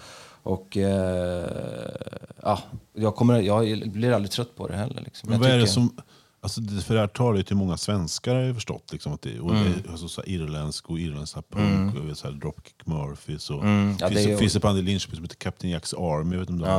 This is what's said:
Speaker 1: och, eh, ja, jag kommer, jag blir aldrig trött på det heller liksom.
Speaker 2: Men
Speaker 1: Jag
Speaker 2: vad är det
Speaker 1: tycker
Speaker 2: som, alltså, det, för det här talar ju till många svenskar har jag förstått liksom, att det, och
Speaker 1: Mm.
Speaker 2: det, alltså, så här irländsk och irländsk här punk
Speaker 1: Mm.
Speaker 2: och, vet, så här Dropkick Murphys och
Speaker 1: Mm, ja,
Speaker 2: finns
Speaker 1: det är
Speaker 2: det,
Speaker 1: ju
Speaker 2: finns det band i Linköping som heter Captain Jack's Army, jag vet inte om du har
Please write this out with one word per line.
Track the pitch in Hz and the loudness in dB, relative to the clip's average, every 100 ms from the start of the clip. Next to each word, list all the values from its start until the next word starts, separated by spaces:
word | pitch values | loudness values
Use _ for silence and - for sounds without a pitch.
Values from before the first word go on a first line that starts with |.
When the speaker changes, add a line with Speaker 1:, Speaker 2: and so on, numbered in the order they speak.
| - - - - | -12 -20 -20 -14
Speaker 1:
och, | - 95 - - | -4 -4 -2 0
eh, | 98 98 92 92 90 90 85 - - 57 - - - - - - | 2 2 2 0 -2 -2 -4 -6 -8 -8 -10 -10 -10 -12 -16 -6
ja, | - 101 - - - | 0 0 -2 -16 -14
jag | - 110 101 | 0 0 4
kommer, | 120 120 | 6 6
jag | 98 104 113 107 107 | 6 4 2 0 -4
blir | 101 120 | 0 2
aldrig | 117 98 | 2 0
trött | - 120 - | -4 -6 -8
på | - | -6
det | 90 | -4
heller | 104 - | -4 -6
liksom. | - - - | -12 -12 0
Speaker 2:
Men | |
Speaker 1:
Jag | 113 | 4
Speaker 2:
vad | 131 | 6
är | 123 | 6
det | |
Speaker 1:
tycker | 113 | 6
Speaker 2:
som, | 101 120 - - - _ _ | 6 2 0 -20 -20 _ _
alltså, | 101 - | -8 -6
det, | 110 101 | -4 -4
för | 90 | 0
det | 110 | 2
här | 104 | 2
talar | - 123 104 | 2 2 2
ju | |
till | 90 101 | 2 2
många | 95 82 | 2 0
svenskar | - 104 82 - - 127 | 0 0 0 -4 0 0
har | |
jag | 127 123 | 0 -2
förstått | - - - | -6 -8 -8
liksom, | 78 - | -10 -8
att | 73 | -8
det, | - 57 | -8 -6
och | 82 110 | 0 2
Speaker 1:
Mm. | 101 90 | 4 2
Speaker 2:
det, | 98 | -4
alltså, | 82 82 | -10 -10
så | - | -10
här | - | -6
irländsk | 92 78 76 76 73 - | -4 -4 -4 -4 -6 -8
och | 82 | -4
irländsk | 85 73 76 - | -4 -6 -8 -10
här | - | -8
punk | 101 104 98 98 | 0 2 2 2
Speaker 1:
Mm. | 117 | -2
Speaker 2:
och, | 76 | -6
vet, | 73 | -8
så | 71 | -10
här | 71 | -8
Dropkick | 73 - - _ - | -8 -10 -18 _ -6
Murphys | 80 69 71 - 76 - | -4 -4 -8 -10 -10 -6
och | 73 | -2
Speaker 1:
Mm, | 101 104 101 98 | 2 4 4 2
ja, | 90 | 2
Speaker 2:
finns | 104 | 4
Speaker 1:
det | |
är | 104 | 4
Speaker 2:
det, | |
Speaker 1:
ju | 104 | 4
Speaker 2:
finns | 104 | 4
det | 101 | 4
band | 104 98 | 4 2
i | |
Linköping | 92 98 - 80 | 2 -2 -2 -8
som | |
heter | 82 - | -10 -8
Captain | - - 92 82 | -8 -6 -4 -4
Jack's | - - 87 76 | -4 -4 -2 0
Army, | 80 90 | 0 -2
jag | |
vet | 92 | -2
inte | |
om | 87 | -2
du | |
har | 85 | 2